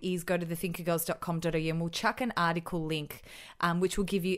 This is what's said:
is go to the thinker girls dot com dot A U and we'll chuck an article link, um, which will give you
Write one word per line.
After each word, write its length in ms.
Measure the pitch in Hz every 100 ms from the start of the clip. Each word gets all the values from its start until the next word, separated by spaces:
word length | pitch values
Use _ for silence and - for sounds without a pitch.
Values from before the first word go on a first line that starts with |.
is 200 | 185 180
go 140 | 165 175
to 80 | 170
the 100 | 165
thinker 280 | 185 165
girls 200 | 170 165
dot 160 | 165 165
com 200 | - 165
dot 160 | 170 160
A 40 |
U 120 | 160
and 100 | 160
we'll 80 | 170
chuck 320 | - 220 202
an 100 | 247 -
article 480 | 170 170 170 175 156
link, 380 | 160 147 - - - - -
um, 200 | 175 170
which 180 | 185 -
will 80 | 185
give 180 | 196
you 140 | 175